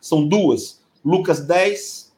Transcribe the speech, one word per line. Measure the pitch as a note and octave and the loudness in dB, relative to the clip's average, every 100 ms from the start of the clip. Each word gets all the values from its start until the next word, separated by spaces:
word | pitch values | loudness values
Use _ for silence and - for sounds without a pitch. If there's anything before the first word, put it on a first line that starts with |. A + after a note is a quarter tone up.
são | - D#3 D3 | -2 0 2
duas: | G#3 E3 A#2 - - _ _ | 2 2 0 -4 -18 _ _
Lucas | D3 F#3 F3+ C#3+ | -2 0 0 -2
dez, | C#3+ F3+ G3 G3+ - - - | 0 0 2 -2 -10 -16 -20